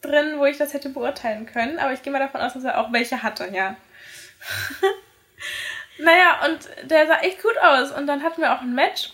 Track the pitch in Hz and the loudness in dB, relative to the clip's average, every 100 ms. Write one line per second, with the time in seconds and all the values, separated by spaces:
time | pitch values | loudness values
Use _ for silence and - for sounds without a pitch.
0 | 302 294 302 302 277 285 294 285 277 262 | 2 0 0 0 0 0 -4 -4 -8 -6
1 | 240 277 233 214 226 247 233 320 277 262 | -6 -4 -6 -6 -8 -4 -4 -2 -4 -4
2 | - 277 269 - 247 254 254 233 226 233 | -4 -4 -4 -4 -6 -4 -4 -2 0 -2
3 | 247 247 220 - 180 190 190 214 _ - | -2 -4 -6 -6 -8 -4 -4 -6 _ -20
4 | - - - _ - - - - 381 440 | -20 -20 -20 _ -10 -8 -8 -2 -2 -2
5 | _ _ _ _ - - - - - - | _ _ _ _ -12 -10 -10 -12 -14 0
6 | 311 339 359 - 294 320 - - 262 311 | 6 8 6 4 0 -2 -8 -16 2 4
7 | 311 330 370 - 427 480 349 277 277 - | 6 4 2 -2 -2 4 6 6 2 -4
8 | 285 285 311 330 294 - 254 247 339 370 | -4 -2 -2 0 0 0 -2 0 0 0
9 | - | -10